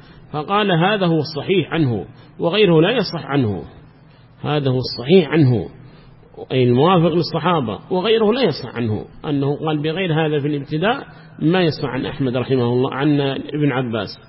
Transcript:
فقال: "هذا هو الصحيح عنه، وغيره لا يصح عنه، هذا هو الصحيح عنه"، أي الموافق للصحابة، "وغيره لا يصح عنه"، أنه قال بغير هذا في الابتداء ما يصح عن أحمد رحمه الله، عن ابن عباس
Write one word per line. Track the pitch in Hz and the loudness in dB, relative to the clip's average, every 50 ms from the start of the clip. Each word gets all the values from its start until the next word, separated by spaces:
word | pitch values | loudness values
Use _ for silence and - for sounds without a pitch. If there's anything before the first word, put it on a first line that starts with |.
| - - - - - - | -20 -20 -20 -20 -16 -10
فقال: | - 151 147 160 196 208 214 196 | -10 -8 -4 -2 0 0 2 2
"هذا | 180 160 175 190 220 208 190 | 2 2 2 2 2 0 0
هو | 170 165 156 | 0 0 0
الصحيح | 143 - - 139 127 - 190 190 147 - | -2 -4 -6 -6 -4 0 0 0 0 0
عنه، | 143 170 156 127 117 98 76 - - - - - - - | 0 0 0 0 0 -2 -6 -10 -14 -20 -20 -20 -8 -4
وغيره | - 170 170 214 214 190 170 156 | -4 0 2 2 4 4 6 4
لا | 160 190 | 4 4
يصح | 254 254 185 - - 160 - | 2 0 -2 -4 -6 -10 -6
عنه، | - 139 143 123 107 98 82 - - - - - - - - - - - - - - - - | -2 0 0 0 0 -2 -6 -8 -12 -18 -20 -20 -20 -20 -20 -20 -20 -20 -20 -20 -20 -14 -10
هذا | - 127 147 151 139 135 | -6 -4 -2 0 0 0
هو | 127 131 | 0 -2
الصحيح | 120 - - 104 120 135 180 190 160 - | -2 -6 -8 -6 0 4 4 4 4 4
عنه"، | 143 170 147 127 123 104 80 71 - - - - - - - - - - - - - - - - | 4 4 4 4 4 2 -2 -6 -10 -18 -20 -20 -20 -20 -20 -20 -20 -20 -20 -20 -18 -16 -8 -2
أي | - 131 127 | 0 2 4
الموافق | 123 120 123 147 175 196 175 160 175 151 | 4 4 4 4 6 6 4 4 4 2
للصحابة، | 175 156 - - 160 147 180 180 160 127 107 98 92 - - | 0 -2 -2 -4 -2 0 0 0 0 0 -2 -6 -8 -6 -4
"وغيره | 185 180 180 226 220 220 214 202 | -4 -2 0 2 2 2 2 2
لا | 233 262 | 2 2
يصح | 254 180 139 - - 113 - | 0 0 -2 -4 -8 -8 -6
عنه"، | 120 120 110 107 - - - - - - | -4 -2 -2 -2 -4 -6 -10 -14 -10 -6
أنه | 156 147 139 139 139 147 - 143 | -4 -2 0 0 -2 -2 -2 -2
قال | 156 156 151 | -2 -2 -2
بغير | 147 156 156 185 196 175 151 160 165 | -2 -2 -2 -2 -2 0 0 0 0
هذا | 156 151 147 | 0 0 -2
في | 135 151 | -2 -2
الابتداء | 151 143 135 - 151 156 175 214 262 277 - - - - - - - - | -4 -4 -4 -6 -4 -2 -2 -2 -2 -4 -8 -14 -18 -20 -20 -20 -6 -2
ما | - 156 180 185 | 0 2 4 4
يصح | 180 156 139 - 143 | 2 2 0 -2 -4
عن | 123 123 131 160 | -4 -4 -4 -4
أحمد | 165 - - 139 127 120 | -4 -4 -2 -2 -2 -2
رحمه | 127 120 123 135 127 120 | -2 0 0 0 0 2
الله، | 120 123 123 127 135 - | 2 2 0 0 0 -2
عن | 131 147 156 147 143 | 0 0 2 2 2
ابن | 139 135 135 - - - - 151 147 143 | 0 -2 -4 -6 -8 -6 -4 -2 0 0
عباس | 123 131 131 120 110 113 95 - - - - | 0 0 -2 -2 -4 -4 -4 -6 -10 -14 -20